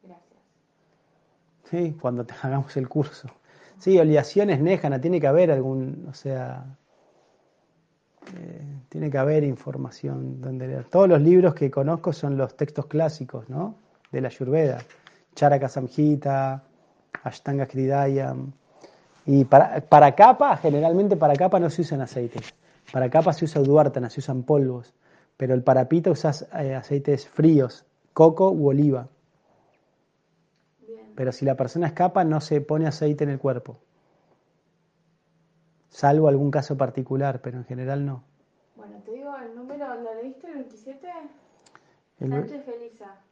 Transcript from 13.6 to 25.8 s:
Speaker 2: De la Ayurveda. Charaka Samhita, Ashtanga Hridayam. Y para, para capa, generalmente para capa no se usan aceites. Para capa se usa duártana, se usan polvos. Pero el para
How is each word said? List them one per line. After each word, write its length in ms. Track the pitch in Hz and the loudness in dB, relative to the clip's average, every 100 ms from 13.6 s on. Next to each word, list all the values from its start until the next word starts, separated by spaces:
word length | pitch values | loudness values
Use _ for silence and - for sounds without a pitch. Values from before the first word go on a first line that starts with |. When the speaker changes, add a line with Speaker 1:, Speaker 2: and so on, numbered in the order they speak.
| 196 220 _ _ _ | -8 -10 _ _ _
Speaker 2:
De 80 | 135 | -8
la 80 | 131 | -8
Ayurveda. 520 | - 127 151 151 123 - - - _ _ | -8 -2 0 0 -2 -10 -20 -20 _ _
Charaka 360 | - 147 143 131 | 0 2 2 -2
Samhita, 920 | 143 127 - 151 147 139 135 135 135 _ _ _ _ _ - | -6 -8 -2 0 0 -2 -4 -4 -8 _ _ _ _ _ -14
Ashtanga 440 | - - - 139 135 | -14 -12 -6 -6 -4
Hridayam. 800 | 131 131 139 139 135 131 131 135 135 _ _ - _ _ _ - | -4 -2 0 0 -2 -4 -8 -12 -16 _ _ -20 _ _ _ 2
Y 200 | 139 127 | 4 8
para, 360 | 135 160 131 | 6 6 0
para 340 | - 151 143 143 | 4 8 8 8
capa, 420 | 214 254 285 175 | 8 8 2 0
generalmente 580 | 165 143 160 175 202 190 | 0 0 0 0 0 2
para 200 | 151 139 | 2 2
capa 240 | 185 185 | 2 2
no 100 | 170 | 0
se 120 | - | -2
usan 200 | 160 143 | -4 -4
aceites. 520 | 127 - 120 117 113 _ _ _ _ | -8 -8 -8 -10 -16 _ _ _ _
Para 180 | 131 127 | -4 0
capa 240 | 156 165 | 2 2
se 120 | 160 165 | 0 -2
usa 160 | 151 | 0
duártana, 480 | 135 147 143 131 123 | 4 6 4 0 -8
se 100 | - | -10
usan 240 | 135 131 | -8 -8
polvos. 500 | 120 147 135 123 117 _ _ _ _ _ | 0 0 0 -4 -12 _ _ _ _ _
Pero 160 | 131 | -2
el 100 | 127 | 0
para 240 | 127 127 | 2 2